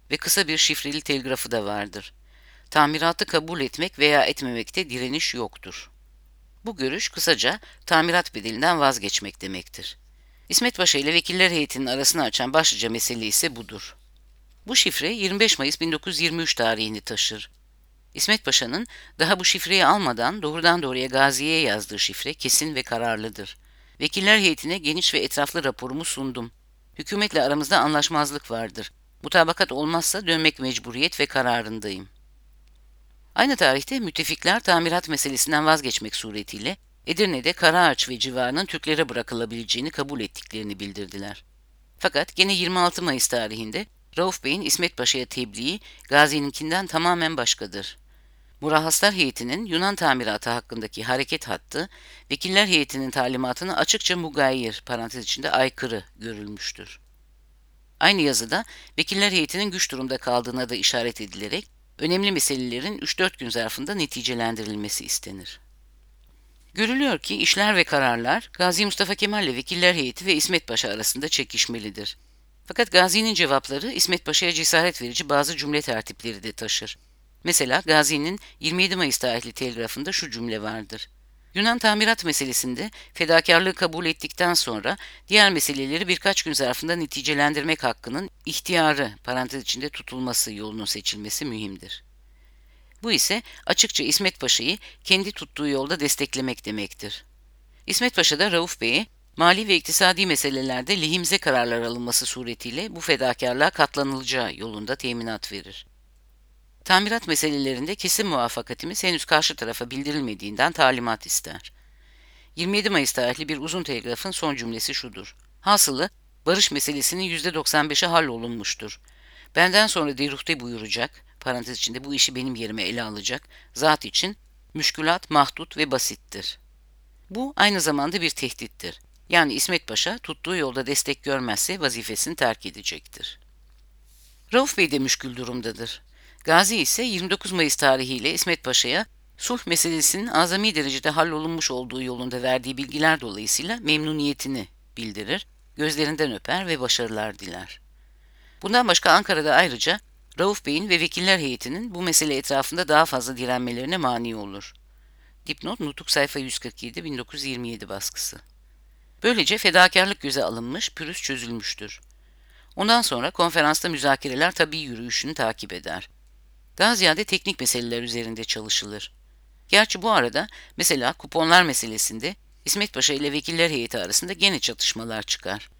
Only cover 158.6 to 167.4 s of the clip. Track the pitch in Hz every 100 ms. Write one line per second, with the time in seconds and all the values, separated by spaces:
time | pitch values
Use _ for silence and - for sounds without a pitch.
158.6 | _ _ _ _ _ - 226 226 143 208
159.6 | 196 175 185 190 190 202 143 131 92 117
160.6 | 120 170 - - 160 180 - 131 117 117
161.6 | - - 104 - _ _ _ _ _ -
162.6 | _ - 208 233 226 123 143 - 170 165
163.6 | 151 156 180 147 139 135 143 131 170 180
164.6 | 156 160 143 113 120 - 135 160 113 -
165.6 | 101 90 85 87 - _ _ _ _ _
166.6 | _ - 208 226 180 160 - 185